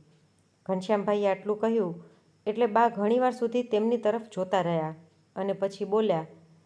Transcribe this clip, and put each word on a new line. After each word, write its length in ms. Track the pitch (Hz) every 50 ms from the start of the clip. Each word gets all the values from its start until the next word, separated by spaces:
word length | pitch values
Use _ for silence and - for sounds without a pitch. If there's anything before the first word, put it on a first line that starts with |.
| - _ _ _ _ _ _ _ _ _ _ _ -
ઘનશ્યામભાઈએ 600 | - 190 185 185 - 214 202 185 208 208 208 202
આટલું 320 | 196 190 190 190 208 208 208
કહ્યું 440 | 226 226 226 226 190 170 170 - - - - _ _ _ _ _ -
એટલે 200 | 214 214 226 240
બા 240 | 214 208 226 240 226
ઘણીવાર 420 | 226 196 208 214 233 254 254 254
સુધી 320 | 233 233 233 233 226 247 240
તેમની 340 | 240 214 208 220 233 240
તરફ 240 | 233 233 214 220 233
જોતા 400 | 226 - - 185 185 185 202 185
રહ્યા 340 | 165 170 170 160 156 156 160 - - _ _ _ _ _ -
અને 180 | 185 196 196 190
પછી 320 | 190 196 196 196 - 202
બોલ્યા, 400 | 190 208 220 220 202 170 160 160 - - - - - _ _ _